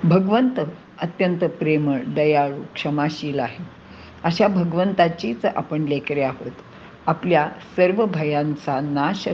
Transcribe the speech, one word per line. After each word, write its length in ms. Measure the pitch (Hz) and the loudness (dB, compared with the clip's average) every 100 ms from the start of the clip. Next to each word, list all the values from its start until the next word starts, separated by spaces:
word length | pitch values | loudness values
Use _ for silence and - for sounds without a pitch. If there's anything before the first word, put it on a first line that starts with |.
भगवंत 560 | 170 180 190 220 262 220 151 - - - | 6 4 6 4 4 0 -6 -8 -20 -8
अत्यंत 460 | 170 - 185 175 | -8 0 0 2
प्रेमळ, 560 | 175 - 156 151 147 135 - | -2 0 0 2 2 -2 -2
दयाळू, 560 | 147 151 151 143 139 - | 0 4 4 2 -2 -10
क्षमाशील 640 | - 151 147 147 156 151 139 | -8 -4 0 -2 -2 -4 -4
आहे. 260 | 120 - 170 - - - - - | -4 -6 -16 -16 -20 -20 -20 -6
अशा 220 | 165 170 208 | -4 2 2
भगवंताचीच 960 | 190 170 165 190 190 170 165 214 233 | 2 0 0 0 2 2 2 -6 -2
आपण 400 | 208 - 151 156 | -2 -4 -4 -4
लेकरे 380 | 151 143 - 143 | -2 -2 -2 -2
आहोत. 280 | 135 117 120 - - - - - - | -2 -4 -12 -14 -20 -20 -20 -8 -4
आपल्या 420 | 170 180 165 151 - - - | -2 2 2 2 -6 -10 2
सर्व 280 | 180 196 220 | 2 4 0
भयांचा 760 | 165 151 147 151 143 - 135 | 0 0 0 0 -4 -2 -2
नाश 480 | 147 143 147 196 196 | -2 0 0 -2 -4